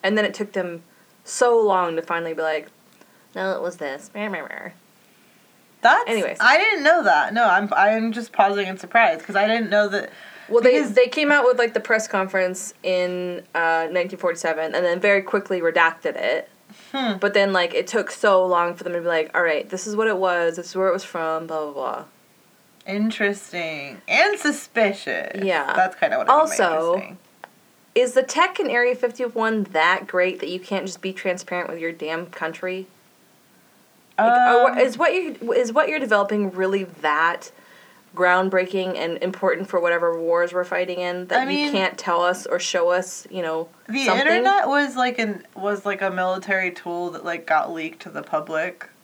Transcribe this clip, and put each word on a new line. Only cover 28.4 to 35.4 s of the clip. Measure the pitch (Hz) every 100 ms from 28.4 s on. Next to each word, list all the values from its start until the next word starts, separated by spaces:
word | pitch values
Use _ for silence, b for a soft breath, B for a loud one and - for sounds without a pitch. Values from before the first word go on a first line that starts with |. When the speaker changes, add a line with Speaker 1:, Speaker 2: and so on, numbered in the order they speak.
| 359 370
Speaker 1:
in | 311
Area | 233 247
fifty-one | 247 247 226 247 226 220 220 190
that | 160 165 185 196
great | 185 180 185
that | 147
you | 180
can't | 185 196 190
just | 185
be | 190
transparent | 190 190 180 - 180 170
with | 170
your | 165
damn | 165 156 165 170
country? | - 165 165 185 185 190 _ _ _ _ _ _ _ _ _ _ _ _ -
Like, | 220
Speaker 2:
Um, | 247 247 240 254
Speaker 1:
are, | 247
is | 254 220
what | 330
you, | 359 330 254